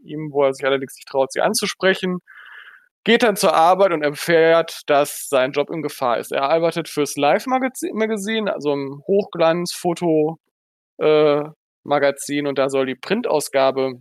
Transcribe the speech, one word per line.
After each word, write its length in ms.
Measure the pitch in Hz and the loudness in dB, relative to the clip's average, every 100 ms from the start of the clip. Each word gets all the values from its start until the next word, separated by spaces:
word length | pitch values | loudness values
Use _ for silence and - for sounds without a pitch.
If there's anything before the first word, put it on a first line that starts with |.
ihm, 260 | 208 151 156 | -14 -10 -6
wo 120 | 139 | 0
er 80 | 139 | 0
sich 140 | 135 135 | 0 -2
allerdings 280 | 139 135 - | -2 -4 -14
nicht 120 | - | -6
traut, 240 | 135 131 | -4 -2
sie 80 | - | 0
anzusprechen. 760 | 180 220 196 - 190 190 185 180 - - - - - - _ _ | -2 0 -4 -2 0 0 -2 -6 -10 -20 -20 -20 -20 -20 _ _
Geht 180 | - 226 | 2 4
dann 140 | 240 196 | 4 2
zur 180 | 190 | 2
Arbeit 380 | 156 165 185 196 | 4 4 6 4
und 100 | 165 | 2
erfährt, 800 | 147 147 - 165 160 165 165 - - | -2 -2 2 4 6 4 2 -6 0
dass 420 | 143 143 - - | 2 2 -4 -2
sein 240 | 135 131 | 0 0
Job 180 | 143 143 | -2 -4
in 100 | 165 | -4
Gefahr 360 | 143 - 123 113 | -8 -4 -2 -2
ist. 120 | - | -2
Er 120 | 139 | -2
arbeitet 460 | 139 165 165 170 156 | 0 2 0 -2 -6
fürs 260 | - 143 - | -4 -4 0
Life-Magazin, 800 | 143 196 262 254 262 - 349 | 2 2 0 -2 -2 -6 -8
Magazin, 540 | 208 220 220 196 220 202 | -4 -4 -4 -4 -4 -4
also 260 | - 143 | -4 -2
ein 260 | 143 139 143 - | -4 -4 -8 -2
Hochglanz-Foto, 1300 | 196 202 170 165 170 175 - 175 175 175 156 151 160 _ _ _ _ _ - | -2 0 0 2 2 -4 -6 -4 -2 0 2 0 -4 _ _ _ _ _ -2
äh, 440 | 151 151 151 147 151 156 _ _ | 2 4 4 2 -2 -12 _ _
Magazin, 640 | - 143 139 139 - 143 143 | -2 0 2 0 -4 -4 -2
und 120 | 139 | -2
da 100 | 135 | 0
soll 180 | 135 131 | 0 -2
die 80 | |
Printausgabe 1000 | 127 - 208 247 151 - 139 135 131 131 123 | -4 -4 -2 0 -2 0 0 2 0 -4 -6